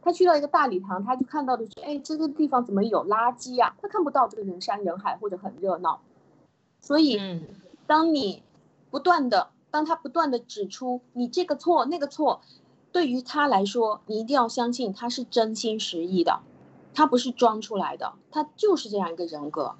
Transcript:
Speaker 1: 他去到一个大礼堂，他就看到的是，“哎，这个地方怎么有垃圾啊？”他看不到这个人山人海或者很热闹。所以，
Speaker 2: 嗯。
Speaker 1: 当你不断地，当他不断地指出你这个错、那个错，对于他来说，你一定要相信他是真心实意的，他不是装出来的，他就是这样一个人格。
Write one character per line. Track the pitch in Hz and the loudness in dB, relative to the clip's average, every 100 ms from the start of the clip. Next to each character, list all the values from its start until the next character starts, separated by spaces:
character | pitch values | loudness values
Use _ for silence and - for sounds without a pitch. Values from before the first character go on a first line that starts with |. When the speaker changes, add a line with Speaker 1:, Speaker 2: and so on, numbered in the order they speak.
Speaker 1:
他 | - | 0
去 | 349 | 4
到 | 359 311 | 6 6
一 | |
个 | 285 | 4
大 | 339 285 | 2 2
礼 | 185 | 0
堂， | 196 202 | -4 -6
他 | 202 262 | -2 -2
就 | 262 | -2
看 | 302 | -2
到 | 262 240 | -2 -2
的 | |
是 | 220 - | -4 -12
，“哎， | 277 294 | -8 -8
这 | 285 311 | -6 -4
个 | 311 | -4
地 | 294 302 | 0 2
方 | 254 | 2
怎 | 240 | 2
么 | 196 | 0
有 | 220 185 | 2 0
垃 | 180 214 233 247 | 0 2 2 -2
圾 | 254 247 | -6 0
啊？” | 226 - | 0 0
他 | 403 | -6
看 | 381 | -2
不 | 302 | 0
到 | 277 233 | 2 0
这 | 226 | 0
个 | |
人 | 196 180 | -8 -8
山 | 190 208 | -6 -4
人 | 196 175 | -2 -4
海 | 190 180 | -6 -4
或 | 208 | -6
者 | 180 | -8
很 | 214 156 | -10 -6
热 | 190 175 | -4 -2
闹。 | 170 151 _ _ _ _ _ _ _ _ | -2 -4 _ _ _ _ _ _ _ _
所 | - 294 | 0 4
以， | 302 208 | 4 2
Speaker 2:
嗯。 | 196 170 160 - - - - | -2 -8 -10 -20 -20 -20 2
Speaker 1:
当 | 302 330 | 4 4
你 | 302 208 170 _ _ _ _ _ | 2 -2 -6 _ _ _ _ _
不 | 277 | -2
断 | 359 349 254 | 2 2 4
地， | 202 - _ _ | 0 0 _ _
当 | 302 | -4
他 | 302 320 | -2 -2
不 | - | -2
断 | 339 311 | -2 0
地 | 240 | -2
指 | 240 - 196 | -6 -10 -10
出 | - 254 247 _ | -8 -6 -6 _
你 | 247 247 | -6 -4
这 | 302 | -2
个 | 349 285 | -2 -2
错、 | 320 330 247 | 2 2 2
那 | 339 | -2
个 | 285 | -6
错， | - 294 - _ - _ _ _ | 0 0 0 _ -20 _ _ _
对 | 349 311 | 0 0
于 | 247 | 0
他 | 247 302 294 | -4 0 2
来 | 202 | 4
说， | 202 240 226 208 - | 2 0 0 -2 -6
你 | 214 | -6
一 | |
定 | 226 277 | 0 2
要 | 226 | 2
相 | 240 240 | 0 -2
信 | 240 240 | -2 -4
他 | 190 240 | -4 -6
是 | 240 | -6
真 | 240 - 220 220 | -2 0 0 0
心 | 233 220 | -4 -4
实 | - 170 | -6 -6
意 | 175 185 | -2 0
的， | 170 - - - - - - | 2 0 -4 -20 -20 -20 -12
他 | - 302 | 2 4
不 | 247 | 4
是 | 247 | 0
装 | 240 233 214 | 2 2 2
出 | 214 208 | -4 -4
来 | 151 139 | -4 -4
的， | - - _ | -10 -10 _
他 | 302 302 - | -6 -6 0
就 | 427 339 | 2 2
是 | 220 | 0
这 | 202 | -4
样 | 175 | -4
一 | 165 | -4
个 | 170 | -8
人 | 151 147 | -8 -8
格。 | 156 127 | -4 -6